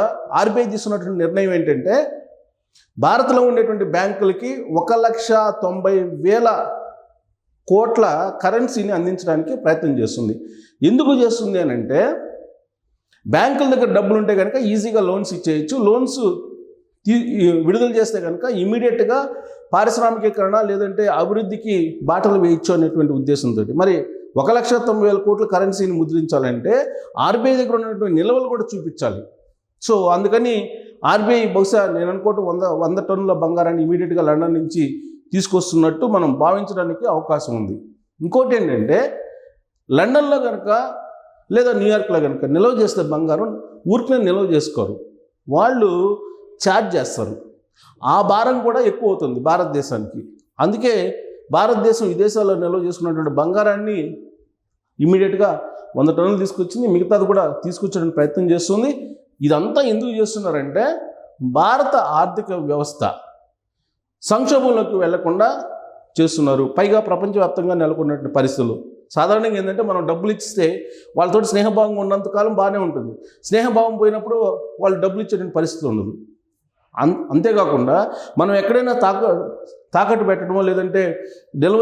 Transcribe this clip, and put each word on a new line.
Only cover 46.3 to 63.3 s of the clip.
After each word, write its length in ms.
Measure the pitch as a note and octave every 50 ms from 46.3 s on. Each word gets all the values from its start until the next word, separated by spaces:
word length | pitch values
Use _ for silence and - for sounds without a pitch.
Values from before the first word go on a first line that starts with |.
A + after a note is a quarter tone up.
| - - - - - - -
ఛార్జ్ 320 | G3 F#3 A3 G#3+ F#3 F3
చేస్తారు. 400 | D3+ B2+ - - - G#2+ G2 G#2+ - - - - _ _ _ _ _ _ - _ - -
ఆ 120 | B2+ D#3 G3
భారం 380 | G3 F#3+ G3 G#3+ A#3 B3+ B3+ B3
కూడా 200 | A3 A#3 A#3 B3+
ఎక్కువ 280 | A#3+ G3+ - - A3+ G3+
అవుతుంది 320 | F#3 - D#3+ B2+ B2 B2
భారతదేశానికి. 800 | B2+ D#3 E3 F#3 F3 D#3 C#3+ C#3+ C#3 - C3 G#2+ G#2+ - - A2+ - - - _ _ _ _ -
అందుకే 340 | D3 F#3 G#3 G#3 B3 B3 A3 G3 F3+ F#3+ - - - - - - - -
భారతదేశం 560 | C#3+ E3 G#3 A#3 A#3 G#3 G#3 A3+ A3 - A3 F#3
విదేశాల్లో 460 | E3+ E3+ G3+ G#3+ G#3 A3 G#3 F#3+ F#3+
నిల్వ 300 | E3+ F3 F3 F#3 F#3 F3
చేసుకున్నటువంటి 440 | F3+ E3+ E3+ E3+ E3+ D#3+ D#3 D#3 D3
బంగారాన్ని 680 | C3+ C#3+ D3+ E3+ F#3 G#3 G#3 G#3 G3+ G3+ G#3 G#3+ G#3+ F3 D3+ D#3+ D#3+ - - - - _ _ _ _ _ _ _ _ _ _ _ _ -
ఇమీడియట్‌గా 500 | C#3+ E3 F#3+ F#3+ G3 F#3+ G3 F#3+ G#3 F#3+ D#3 - - - - - - - -
వంద 120 | - C#4 D#3+
టన్నులు 300 | - E3+ F3 G3 G#3 F#3
తీసుకొచ్చింది, 500 | G3 F#3 - - F3+ F3 - A#3 B3 A3
మిగతాది 360 | F3 F3 F3+ - G#3 G3+ F#3+
కూడా 360 | F#3 G3+ G3 F3 D3 C#3 - -
తీసుకొచ్చడానికి 500 | F3 F3 - G3+ F#3+ - F3+ E3 E3 D#3+
ప్రయత్నం 360 | D#3+ D3 D3 - F#3+ F3+ E3
చేస్తుంది. 640 | E3+ E3+ F3 - G3 G#3+ B3 C#4+ C#4 - - - - - _ _ _ -
ఇదంతా 400 | C#3+ D3 D#3 D3+ F#4 - D#4 C#4+
ఎందుకు 280 | C#4 A#3 G#3+ A3 B3+ A#3+
చేస్తున్నారంటే 760 | A3+ A3 G#3+ G#3+ A3 G#3+ G3+ F3+ D3+ D3 C#3 D3 C#3 F#3+ A#3+ D4 E4+ - - - - - - - _ -
భారత 540 | B2+ B2+ B2 D3 E3+ G#3+ B3 C#4+ C#4+ C#4 -
ఆర్థిక 560 | A#3+ F#3 D3 D3+ D#3 F3+ F3+ F3+ G#3+ G#3 G3
వ్యవస్థ 580 | F#3 F3 D3+ C#3+ D3 D3 D3 D3 - - A#2+ G2 - - - -